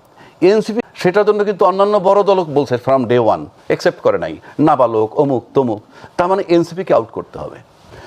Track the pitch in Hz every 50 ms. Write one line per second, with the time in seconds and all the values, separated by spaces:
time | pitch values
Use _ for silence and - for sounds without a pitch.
0 | _ _ _ _ - - _ _ 160 185 214 220 - - 208 233 - - - -
1 | - 180 175 208 208 208 208 208 202 202 202 170 208 180 185 190 202 208 208 208
2 | 175 196 196 202 202 196 196 185 175 156 139 139 143 - 127 117 - 131 135 135
3 | 123 107 120 123 117 107 95 80 73 - - _ _ - 147 147 - 175 - -
4 | - 120 101 92 85 82 78 - - - - - 147 160 147 131 127 117 113 110
5 | 110 110 - - 151 139 135 117 - - - 143 135 120 107 104 - _ - -
6 | - - - - 175 180 190 202 185 - 170 170 165 160 170 180 185 - 151 123
7 | 113 - - 92 85 - - - - - - - - _ _ _ _ - - -
8 | -